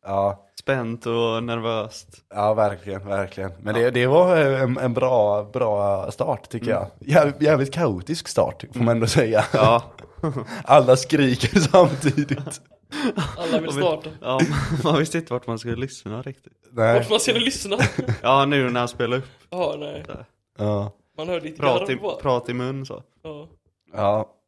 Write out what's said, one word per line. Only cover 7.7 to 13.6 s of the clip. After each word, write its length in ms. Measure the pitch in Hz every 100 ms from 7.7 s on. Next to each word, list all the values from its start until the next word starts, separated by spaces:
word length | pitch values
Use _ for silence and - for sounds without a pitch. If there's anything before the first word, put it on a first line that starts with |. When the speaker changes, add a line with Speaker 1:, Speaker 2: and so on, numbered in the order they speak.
Speaker 1:
kaotisk 540 | - 165 92 98 165 -
start, 360 | - 92 - -
får 60 | 123
man 160 | 117 113
ändå 120 | 113
säga. 380 | - 117 107 -
Speaker 2:
Ja. 300 | 110 107 117 - - - -
Speaker 1:
<laughs> 420 | 160 135 110 226 -
Alla 320 | 139 127 127
skriker 640 | - 156 135 127 117 202
samtidigt. 1000 | 151 196 175 135 147 - 143 143 - - _ _ _ 302 269 - 143 -
Speaker 3:
Alla 220 | 170
vill 80 | 233